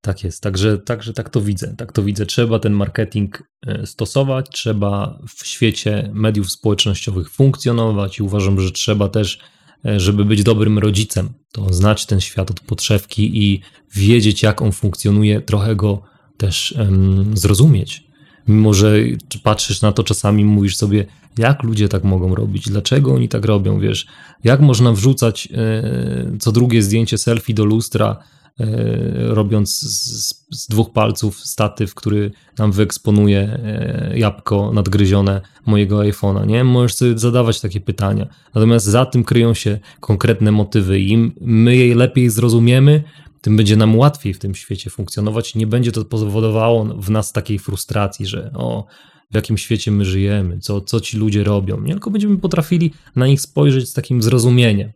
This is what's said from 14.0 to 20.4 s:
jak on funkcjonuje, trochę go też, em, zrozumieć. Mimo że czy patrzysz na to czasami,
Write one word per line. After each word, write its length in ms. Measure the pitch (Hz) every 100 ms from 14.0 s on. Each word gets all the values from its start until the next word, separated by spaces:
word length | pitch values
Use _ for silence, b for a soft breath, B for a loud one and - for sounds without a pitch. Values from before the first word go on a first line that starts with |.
| 101 120 107 95
jak 180 | 107 -
on 100 | 110
funkcjonuje, 680 | - 104 - 104 101 104 104
trochę 340 | - 104 104
go 260 | 104 104 101 b b b _
też, 380 | 98 - - 131
em, 600 | 104 95 95 95 101 107
zrozumieć. 680 | 85 98 151 107 - - _ b b b -
Mimo 260 | 107 107
że 220 | 98 107 107 120 113 -
czy 100 | -
patrzysz 420 | 110 107 - 98
na 100 | 107
to 120 | 101
czasami, 420 | - - 101 104